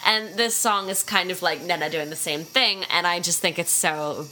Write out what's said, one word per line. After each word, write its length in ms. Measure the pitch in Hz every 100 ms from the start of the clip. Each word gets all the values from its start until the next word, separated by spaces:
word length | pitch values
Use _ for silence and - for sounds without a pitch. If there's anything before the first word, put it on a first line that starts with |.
| -
And 300 | 220 214 196
this 180 | 233
song 360 | 226 233 208 190
is 120 | 190
kind 300 | - 202 180
of 100 | 180
like 200 | 175 156
Neneh 280 | 170 165 151
doing 200 | 160 147
the 60 | 156
same 280 | - 147
thing, 400 | 160 262 240 190 -
and 160 | 170 175
I 120 | 175
just 180 | 175 170
think 180 | 185 160
it's 140 | 170
so 560 | - 175 151 151 147 147